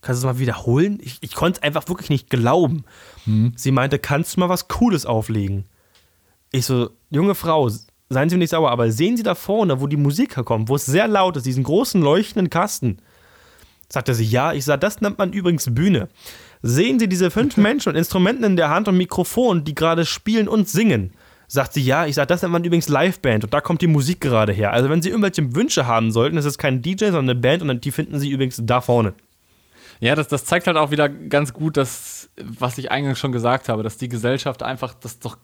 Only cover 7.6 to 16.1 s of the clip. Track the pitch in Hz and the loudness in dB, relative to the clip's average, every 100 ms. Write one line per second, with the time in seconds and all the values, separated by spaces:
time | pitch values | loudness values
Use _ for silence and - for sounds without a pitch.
7.6 | 127 107 - _ _ 131 151 185 170 165 | 2 -2 -12 _ _ 0 2 2 2 2
8.6 | 151 120 113 110 175 240 220 175 - 208 | 2 2 2 2 0 0 -2 -4 -2 0
9.6 | 196 131 143 147 143 147 277 - 120 113 | 2 0 0 2 0 2 -2 -2 -2 -2
10.6 | 110 139 - 151 226 208 185 156 123 127 | 0 -2 0 0 2 2 2 0 -2 -2
11.6 | 131 165 254 196 147 165 214 - 180 170 | 2 0 2 2 4 2 2 -2 0 0
12.6 | 202 - 127 95 _ _ _ _ _ _ | -2 -2 -4 -4 _ _ _ _ _ _
13.6 | - _ _ - 131 117 113 120 147 156 | -20 _ _ -8 -2 0 2 2 0 -2
14.6 | 131 139 190 - 202 202 190 190 180 170 | 0 0 0 -2 -4 -2 -4 0 0 0
15.6 | - 120 185 156 95 | 0 0 2 2 0